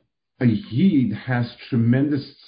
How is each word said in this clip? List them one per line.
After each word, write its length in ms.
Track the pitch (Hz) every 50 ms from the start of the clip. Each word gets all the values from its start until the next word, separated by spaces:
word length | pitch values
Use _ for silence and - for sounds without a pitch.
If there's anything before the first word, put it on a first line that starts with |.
| _ _ _ _ _ _ _ -
a 60 | 127
Yid 680 | 117 104 101 - - 113 131 190 196 165 135 117 101 104
has 400 | - - 123 127 120 117 - - - - -
tremendous 640 | 127 117 117 117 123 135 143 147 147 135 - - - _ -